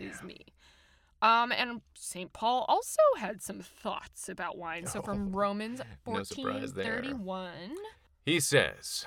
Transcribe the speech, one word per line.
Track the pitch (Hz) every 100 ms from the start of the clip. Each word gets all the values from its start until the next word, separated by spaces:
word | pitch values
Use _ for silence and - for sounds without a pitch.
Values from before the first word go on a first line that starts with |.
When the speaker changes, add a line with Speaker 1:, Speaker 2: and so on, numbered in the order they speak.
Speaker 1:
is | - -
Speaker 2:
Yeah. | 185
Speaker 1:
me. | - - _ _ _ _ _ _ -
Um, | 220 233 240
and | - 240 240 -
Saint | - - 180 185
Paul | - 220 254 -
also | 349 494 - 605 415
had | 202 208
some | - 196
thoughts | 180 - 214 - - - -
about | 185 175 -
wine. | 170 165 180
So | 208
from | 202 202 196
Speaker 2:
<laughs> |
Oh, | 190
Speaker 1:
Romans | 202 202 220 254 247 196 -
Speaker 2:
no | 220
surprise | 196 - 262 104 110
there. | - - 226
Speaker 1:
fourteen | 262
thirty-one. | 269 185 185 180 170 185 339 427 - _ _ -
Speaker 2:
He | 165
says, | - 143 78 50 - -